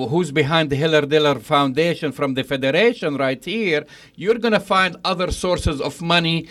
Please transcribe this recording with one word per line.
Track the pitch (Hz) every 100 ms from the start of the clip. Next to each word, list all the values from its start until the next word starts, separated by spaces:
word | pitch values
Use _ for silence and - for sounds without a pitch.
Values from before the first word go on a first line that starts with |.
| 127
who's | 139 170
behind | 139 139 165 156
the | 139
Helen | 160 156 143
Diller | 156 147 131
Foundation | 110 143 139 131 160 147 147
from | 131 143
the | 131
Federation | 131 139 135 147 226 247 170 139
right | 135 131 -
here, | 214 208 151 151 - - -
you're | 175 226
gonna | 233 208
find | 208 190 185 175 -
other | 185 180
sources | - 185 175 175 147
of | 123 -
money, | 170 170 165 165 156